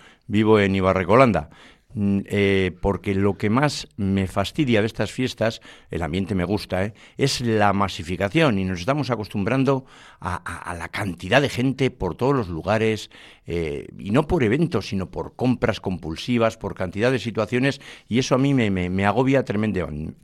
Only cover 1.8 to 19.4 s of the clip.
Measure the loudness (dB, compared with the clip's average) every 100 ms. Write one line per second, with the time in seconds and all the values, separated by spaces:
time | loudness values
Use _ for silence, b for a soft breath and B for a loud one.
1.8 | B -4 0 0 0 0 2 4 0 0
2.8 | -2 -2 -2 2 2 0 0 2 0 -2
3.8 | -10 -4 0 0 0 -2 -4 -2 2 2
4.8 | 2 -2 -6 -2 -4 0 -2 -2 B B
5.8 | B -6 -4 -4 -2 -2 0 -2 -2 -4
6.8 | -4 B B B -2 0 0 4 4 4
7.8 | 0 -4 -8 -4 -2 2 2 2 -2 -4
8.8 | -2 -2 -2 -4 -4 -4 0 2 2 0
9.8 | -2 B B B -8 -8 -8 -12 -10 -10
10.8 | -8 -6 -6 -6 0 2 2 0 -2 0
11.8 | -2 -2 -6 -2 0 0 -2 -6 -2 0
12.8 | 2 -2 -8 B B B -8 -4 -4 -6
13.8 | -10 -12 0 2 2 2 2 2 2 0
14.8 | -4 -6 -6 -8 -10 -2 0 2 0 -2
15.8 | -4 -4 -6 -8 -2 2 2 0 -8 -6
16.8 | -6 0 0 0 -2 -4 -2 0 0 -2
17.8 | B B B -2 2 2 4 4 2 2
18.8 | 0 0 2 2 2 2